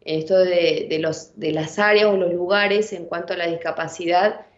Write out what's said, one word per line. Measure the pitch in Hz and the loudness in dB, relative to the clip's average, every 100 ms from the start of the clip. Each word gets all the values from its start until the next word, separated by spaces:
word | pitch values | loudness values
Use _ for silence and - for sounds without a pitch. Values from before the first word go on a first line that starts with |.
esto | - 156 156 190 | -6 -4 2 4
de, | 185 175 165 151 151 | 4 4 2 0 -2
de | 160 | -2
los, | 160 151 - - | -2 -4 -10 -8
de | 160 | -4
las | 151 156 - | -2 -4 0
áreas | 208 214 208 | 4 4 4
o | 190 | 2
los | 175 | 0
lugares | 175 180 202 202 202 214 | -2 0 2 2 0 -2
en | 175 170 | -6 -8
cuanto | 170 175 | -8 -6
a | 180 | -4
la | 170 | -4
discapacidad, | 165 165 160 160 - 170 180 208 202 - | -4 -6 -6 -6 -6 0 2 2 0 -12